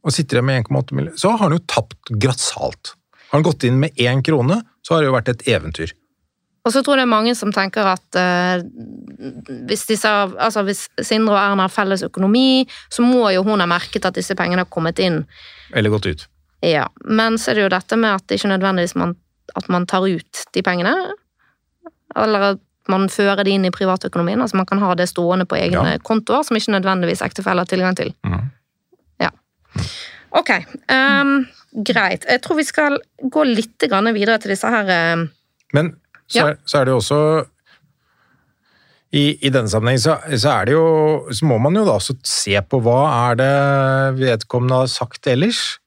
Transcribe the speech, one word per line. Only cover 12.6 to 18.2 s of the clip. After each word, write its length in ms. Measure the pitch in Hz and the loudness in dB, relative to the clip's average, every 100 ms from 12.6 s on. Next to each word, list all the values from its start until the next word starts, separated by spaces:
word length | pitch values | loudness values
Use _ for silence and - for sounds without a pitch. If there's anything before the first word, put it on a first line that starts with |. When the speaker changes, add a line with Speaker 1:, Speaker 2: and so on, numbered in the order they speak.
| 262 - - | 0 -6 -14
Speaker 2:
så 120 | - | 0
må 280 | 247 254 220 | 2 4 4
jo 100 | 185 | 2
hun 160 | 190 208 | 2 2
ha 60 | 175 | 2
merket 400 | 175 - 208 185 | 0 -2 -4 -2
at 80 | |
disse 220 | 185 180 185 | -4 -6 -2
pengene 300 | 175 180 180 | 0 0 -2
har 0 | |
kommet 340 | - 160 170 | -2 -4 0
inn. 220 | 190 156 156 - - - - | 0 0 -4 -14 -20 -20 -8
Speaker 1:
Eller 160 | - 104 | 0 2
gått 160 | 107 98 | 0 -2
ut. 200 | 78 - _ _ _ | -6 -10 _ _ _
Speaker 2:
Ja, 240 | 170 151 - - - | 0 0 -2 -8 -2
men 320 | 220 226 226 | 0 2 0
så 140 | - | 0
er 40 | 214 | 0
det 80 | |
jo 60 | 196 | 2
dette 280 | 185 - 226 | 0 -2 0
med 140 | 226 | 0
at 140 | 190 | -2